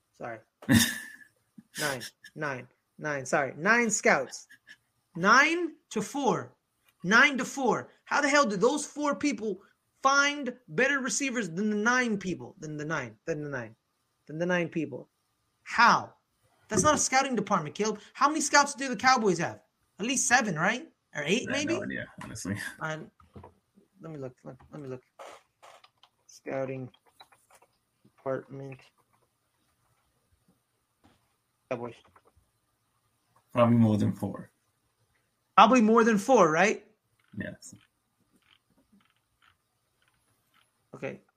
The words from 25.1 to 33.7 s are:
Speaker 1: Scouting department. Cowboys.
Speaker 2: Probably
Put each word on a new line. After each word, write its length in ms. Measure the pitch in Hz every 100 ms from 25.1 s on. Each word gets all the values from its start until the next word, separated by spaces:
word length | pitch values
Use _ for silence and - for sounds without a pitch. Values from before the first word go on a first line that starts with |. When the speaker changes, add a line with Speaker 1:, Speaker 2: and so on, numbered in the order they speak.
| - - - _ _ - - _ _ _ _ _
Speaker 1:
Scouting 600 | - - 135 131 131 123 _ _ _ _ _ _ _ _ _ _ _
department. 760 | _ _ 135 131 - 139 139 131 _ _ _ _ _ _ _ _ _ _ _ _ _ _ _ _ _ _ _ _ _ _ _ _ _ _ _ _ -
Cowboys. 240 | 123 120 113 _ _ _ _ _ _ _ _ _ _ _ _ _ _ _
Speaker 2:
Probably 240 | 123 117